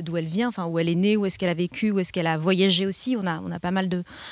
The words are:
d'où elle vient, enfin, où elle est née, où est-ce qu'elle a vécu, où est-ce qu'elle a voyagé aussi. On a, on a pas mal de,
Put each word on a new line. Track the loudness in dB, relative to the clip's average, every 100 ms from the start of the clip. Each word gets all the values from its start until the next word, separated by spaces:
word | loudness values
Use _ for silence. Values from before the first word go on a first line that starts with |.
d'où | -4 -4
elle |
vient, | -2 -2 -2
enfin, | -4
où | -4 0
elle | 2
est |
née, | 2 4 2
où | 2
est-ce | 0
qu'elle | 0
a |
vécu, | 0 -2 -2 0
où | 0
est-ce | 0
qu'elle | 0 0
a | 2
voyagé | 2 4 4 4 0
aussi. | -2 0 0
On | -2
a, | -4
on | -6
a | -6
pas | -2
mal | 0 0
de, | -2 -6 -12 -14